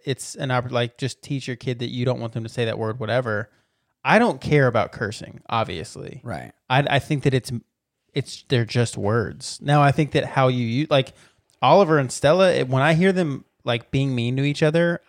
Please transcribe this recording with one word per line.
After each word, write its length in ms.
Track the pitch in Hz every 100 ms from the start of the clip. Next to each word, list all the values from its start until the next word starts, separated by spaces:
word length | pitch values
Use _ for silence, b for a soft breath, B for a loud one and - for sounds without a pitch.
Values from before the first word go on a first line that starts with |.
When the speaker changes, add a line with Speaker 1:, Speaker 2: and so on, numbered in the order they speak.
| -
Speaker 1:
it's 300 | 127 - -
an 140 | 139
oppor-, 220 | 127 123
like, 260 | 120 120 -
just 240 | 131 -
teach 260 | - 143 -
your 100 | 120
kid 220 | - 120
that 100 | 120
you 160 | 127 123
don't 140 | 123
want 140 | 117
them 100 | 120
to 60 | 113
say 160 | - 113
that 120 | 107
word, 200 | 110 117
whatever. 500 | 107 120 120 104 107 _ _ _ _ _ 131
I 140 | 190
don't 200 | 233 135
care 280 | - 147 127
about 240 | 117 95
cursing, 500 | - 104 - - - -
obviously. 720 | 113 107 87 - - 92 -
Speaker 2:
Right. 280 | 120 80 62 _ _
Speaker 1:
I, 160 | 131 143
I 100 | 143
think 240 | - 147
that 100 | 139
it's, 180 | 131 - 120 - _ _ _ _
it's, 300 | 143 - - _
they're 180 | 123 110
just 320 | 123 117 -
words. 640 | 101 117 85 - - -
Now, 200 | - 147
I 100 | 143
think 200 | 135 147
that 140 | 147 127
how 220 | - 131
you, 180 | 127 117
u-, 220 | 120 156
like, 240 | 143 131 b b b _ _
Oliver 380 | 127 175 175 156
and 120 | 127
Stella, 400 | - 143 180 190
it, 140 | 131 131
when 120 | 135
I 120 | 165
hear 180 | 160 190
them, 320 | 185 165 135 - _
like, 280 | 120 120 -
being 240 | 139 139 123
mean 220 | 117 131
to 60 |
each 200 | 139 143
other, 380 | 156 165 170 170